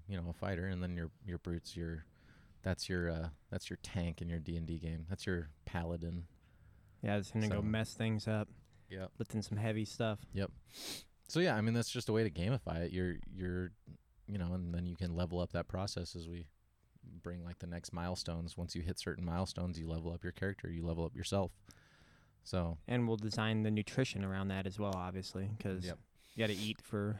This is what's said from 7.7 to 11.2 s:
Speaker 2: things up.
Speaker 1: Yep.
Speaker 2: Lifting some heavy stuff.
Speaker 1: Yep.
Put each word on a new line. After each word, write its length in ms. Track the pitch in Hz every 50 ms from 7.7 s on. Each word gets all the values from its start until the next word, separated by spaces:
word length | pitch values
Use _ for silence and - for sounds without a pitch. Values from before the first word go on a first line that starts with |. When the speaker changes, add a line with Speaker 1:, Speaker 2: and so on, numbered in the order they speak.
| 107 110 110 110 -
Speaker 2:
things 340 | - 113 110 110 107 - 113
up. 220 | 110 107 107 - - - - - - - - -
Speaker 1:
Yep. 220 | 95 95 92 92 - -
Speaker 2:
Lifting 220 | 117 - - 110
some 160 | 98 - 107 104
heavy 280 | 110 113 107 110 107
stuff. 340 | - - - 120 110 107 101 - - -
Speaker 1:
Yep. 180 | 98 98 - - - - - - - - - - - - - - _